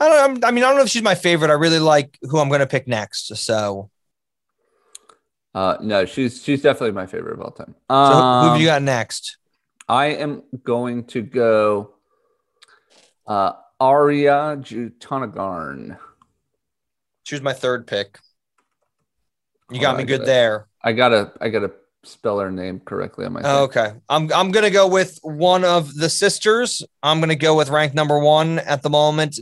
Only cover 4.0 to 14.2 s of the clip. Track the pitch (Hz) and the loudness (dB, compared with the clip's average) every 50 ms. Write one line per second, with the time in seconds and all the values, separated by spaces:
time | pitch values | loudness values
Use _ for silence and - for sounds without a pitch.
4 | _ _ _ _ _ _ _ _ _ _ _ _ _ _ _ _ _ _ - - | _ _ _ _ _ _ _ _ _ _ _ _ _ _ _ _ _ _ -20 -20
5 | _ _ _ _ _ _ _ _ _ _ - 95 95 92 - - - 107 104 98 | _ _ _ _ _ _ _ _ _ _ -6 -4 -2 -2 -2 -2 -4 -2 0 0
6 | 92 90 - 135 131 117 117 - - 151 143 135 147 147 131 - 131 113 98 95 | 0 -2 -2 -4 -4 -4 -6 -6 -6 -4 -2 0 2 2 0 0 -2 -6 -6 -6
7 | 92 95 - 82 82 - - - 92 - - - - - - _ _ - 131 139 | -8 -10 -10 -10 -10 -10 -12 -12 -12 -14 -16 -16 -20 -20 -20 _ _ 0 2 4
8 | 139 139 131 131 127 127 123 123 123 120 120 156 160 165 151 143 139 139 131 117 | 6 6 6 6 4 4 4 4 4 4 4 2 2 2 2 0 0 -2 -2 -2
9 | 107 - - - - - - _ _ _ _ _ _ _ _ - - - 117 131 | -4 -6 -10 -14 -14 -14 -18 _ _ _ _ _ _ _ _ -12 -6 -2 0 0
10 | 143 151 151 - 151 147 143 - - _ - 127 - 127 117 120 123 123 120 120 | 0 0 -2 -4 -6 -8 -10 -10 -14 _ -18 -10 -6 -4 -4 -2 -4 -4 -6 -8
11 | 117 - - 127 107 - - 127 117 113 110 107 107 107 104 101 104 - _ _ | -10 -8 -8 -8 -8 -6 -2 0 2 4 4 4 4 2 0 -2 -4 -8 _ _
12 | _ _ _ _ _ _ _ _ _ _ _ _ _ _ _ _ _ _ _ _ | _ _ _ _ _ _ _ _ _ _ _ _ _ _ _ _ _ _ _ _
13 | _ _ _ _ _ - 107 101 98 90 - - - _ _ - 135 131 139 147 | _ _ _ _ _ -4 -2 0 0 -2 -2 -6 -12 _ _ 0 2 4 4 4
14 | 147 147 147 143 | 4 2 2 2